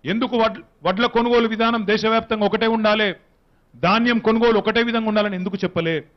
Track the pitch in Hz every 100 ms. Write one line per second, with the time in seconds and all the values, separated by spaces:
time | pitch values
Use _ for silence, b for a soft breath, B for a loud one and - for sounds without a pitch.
0 | - 220 254 240 220 196 - _ 160 190
1 | 240 233 240 240 226 220 226 233 202 214
2 | 220 226 226 220 202 214 226 226 214 214
3 | 208 165 _ _ _ _ _ 120 170 214
4 | 240 233 220 220 240 220 214 226 233 233
5 | 220 214 208 185 190 190 185 175 165 160
6 | 147